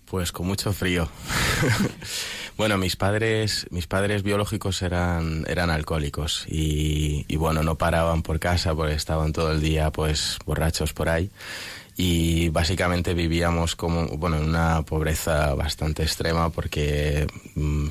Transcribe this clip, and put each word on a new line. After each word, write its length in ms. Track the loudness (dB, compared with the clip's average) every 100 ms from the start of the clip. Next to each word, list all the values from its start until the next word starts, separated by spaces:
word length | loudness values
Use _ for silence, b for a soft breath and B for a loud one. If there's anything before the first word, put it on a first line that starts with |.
| -6
Pues 260 | -4 -4
con 140 | -2 -2
mucho 260 | 0 -2
frío. 340 | 0 0 0 -2
<laughs> 760 | -6 -4 -2 0 2 2 2 0 -4 B B B B B -2
Bueno, 200 | 2 2
mis 200 | 0 0
padres, 720 | 0 2 2 2 0 -2 -4
mis 180 | -6 -2
padres 340 | 0 2 0
biológicos 600 | 2 0 0 -2 -2 -2
eran, 640 | 0 0 2 0 0 -2 -2
eran 220 | 0 0
alcohólicos 760 | 0 -2 -2 -2 -2 -4 -4 -4
y, 760 | -2 0 2 2 2 0 0 -2
y 80 | 0
bueno, 260 | 2 2
no 120 | 0 2
paraban 440 | 2 4 2 2
por 160 | 0 -2
casa 360 | 0 0 0 0
porque 200 | 0 -2
estaban 360 | -2 0 0
todo 220 | 0 0
el 80 | 2
día, 300 | 2 2 0
pues, 460 | 0 0 0 -2 -4 -4
borrachos 460 | 0 0 0 -2
por 160 | -2 0
ahí. 220 | 0 0 B B B B B B -2
Y 540 | 2 4 4 4 2
básicamente 640 | 2 2 2 2 2 2
vivíamos 640 | 0 2 2 2 2 0 -2
como, 300 | -2 0 -2 -2
bueno, 200 | 0 0
en 60 |
una 380 | 2 2 4 2
pobreza 720 | 0 -2 0 0 0 2 2 0
bastante 480 | -2 -2 -2 0
extrema 460 | -2 0 0 0 0
porque, 800 | -2 -4 -2 0 2 2 0 -2 -4 -8 -2
mm, 320 | 0 0 -2